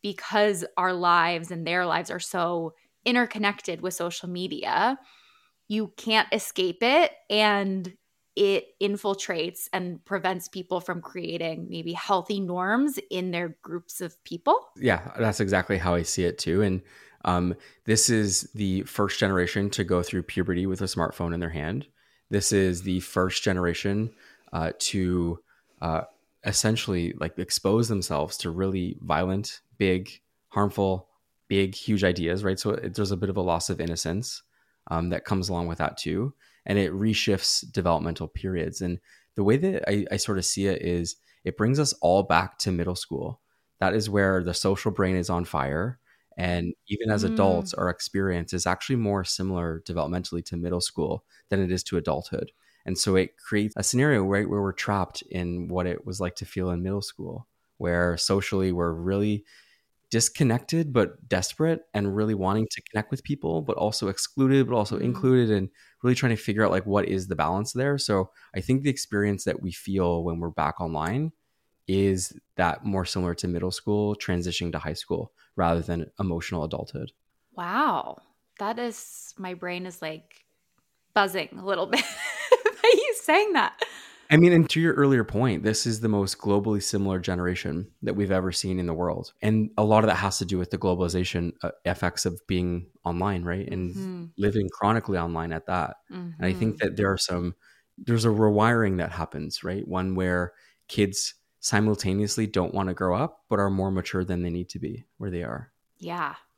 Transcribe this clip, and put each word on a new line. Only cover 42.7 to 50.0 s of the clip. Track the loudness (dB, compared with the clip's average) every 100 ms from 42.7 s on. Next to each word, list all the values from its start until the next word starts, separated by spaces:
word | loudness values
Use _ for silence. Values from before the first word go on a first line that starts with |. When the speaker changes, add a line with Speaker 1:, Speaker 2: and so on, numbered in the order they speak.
Speaker 2:
middle | 0 0 -4
school. | -6 -6 -6 -10 _ _ _ _
That | 0
is | 0 2
where | 2 4 2
the | 0 0
social | 0 0 -2
brain | 0 2 2
is | 0
on | -2 -2
fire. | -2 -2 -2 -2 -6 _ _ _ -6
And | -2 0 -2 -6 _
even | -4 0
as | 2
Speaker 1:
Mm. | 2
Speaker 2:
adults, | 4 4 4 0 -2
our | -2
experience | -2 -4 -2 0 0 -2
is | -2 -2
actually | -2 -2 -2
more | 0 0
similar | -2 -4 -2 -2 -2 -6 -6
developmentally | -2